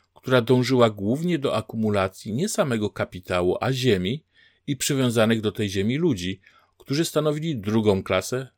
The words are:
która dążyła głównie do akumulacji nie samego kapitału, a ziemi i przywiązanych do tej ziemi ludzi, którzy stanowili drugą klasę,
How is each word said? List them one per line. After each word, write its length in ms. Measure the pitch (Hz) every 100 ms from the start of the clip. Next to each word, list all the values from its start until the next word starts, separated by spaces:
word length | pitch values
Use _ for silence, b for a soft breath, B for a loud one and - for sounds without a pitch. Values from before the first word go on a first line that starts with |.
| _
która 260 | _ - 127
dążyła 500 | 117 127 123 131 113
głównie 480 | 104 98 135 170 160
do 180 | 135 107
akumulacji 760 | - 113 107 101 95 - 120
nie 160 | 110 208
samego 420 | - 156 113 104
kapitału, 680 | - 107 90 - 92 90 87
a 120 | 120
ziemi 520 | 131 127 95 92 147 b b b b -
i 100 | 135
przywiązanych 640 | - 135 123 117 110 113
do 120 | 107
tej 160 | - 104
ziemi 300 | 101 101 135
ludzi, 420 | 175 104 90 95 b b b _
którzy 260 | - 139
stanowili 520 | 165 156 151 151 160 131
drugą 460 | 98 113 107 98
klasę, 460 | 92 92 - 127 131